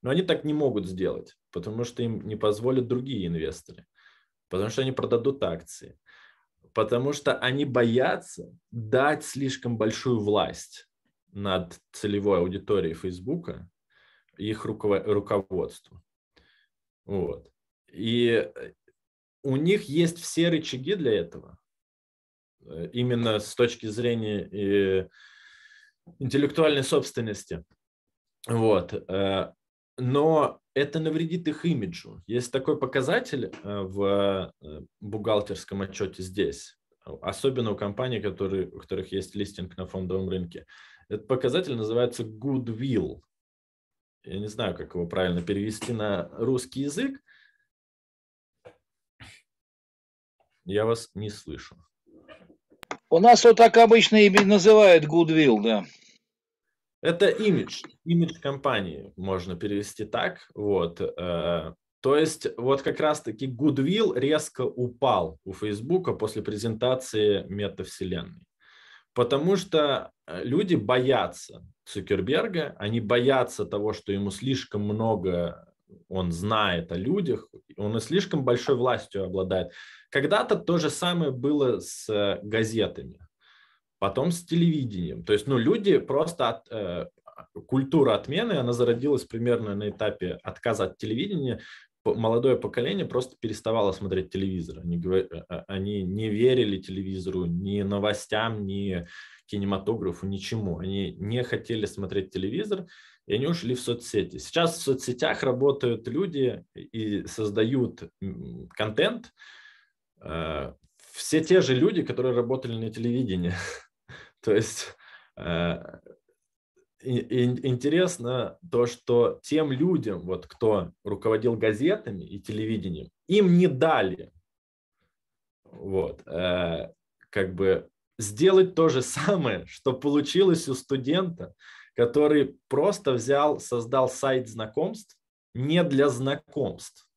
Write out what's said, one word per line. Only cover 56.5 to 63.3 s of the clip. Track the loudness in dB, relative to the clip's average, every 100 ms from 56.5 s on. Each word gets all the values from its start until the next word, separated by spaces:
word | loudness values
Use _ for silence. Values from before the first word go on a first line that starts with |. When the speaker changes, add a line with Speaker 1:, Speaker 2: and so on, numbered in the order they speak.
| _ _ _ _ _
Speaker 1:
Это | -2 4 4
имидж, | 4 2 2 0 -10 -16 _ 0
имидж | 2 2 -2
компании, | -6 -2 0 0 -2 -10 -16 -10
можно | -4 -4 -4 -6
перевести | -4 -4 -4 -10 -6
так. | -4 -4 -6 -18 -6
Вот, | 0 0 0 -4
э, | -8 -6 -4 -2 -2 -2 -4 -14 _ _
то | 2 2
есть | 2 -2 -8 -4
вот | 0 0
как | 0 0
раз-таки | 0 0 -4